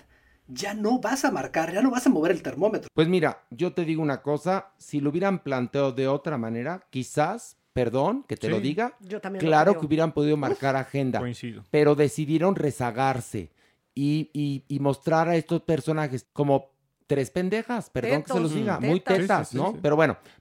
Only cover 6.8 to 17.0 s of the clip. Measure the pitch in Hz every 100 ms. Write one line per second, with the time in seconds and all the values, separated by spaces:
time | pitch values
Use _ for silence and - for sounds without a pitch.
6.8 | - 131 120 - 156 233 - - _ -
7.8 | 120 123 151 254 - - - - 123 165
8.8 | 240 - 190 208 190 190 170 151 160 175
9.8 | 156 156 165 151 147 151 139 392 135 135
10.8 | 131 143 131 110 123 120 123 104 101 151
11.8 | 147 147 143 - 147 156 175 196 151 -
12.8 | 123 113 135 127 - 110 85 _ _ _
13.8 | _ - 143 151 151 147 143 139 - 139
14.8 | 139 135 - 160 165 170 156 170 - 160
15.8 | - 156 151 127 - - 143 139 - _
16.8 | _ _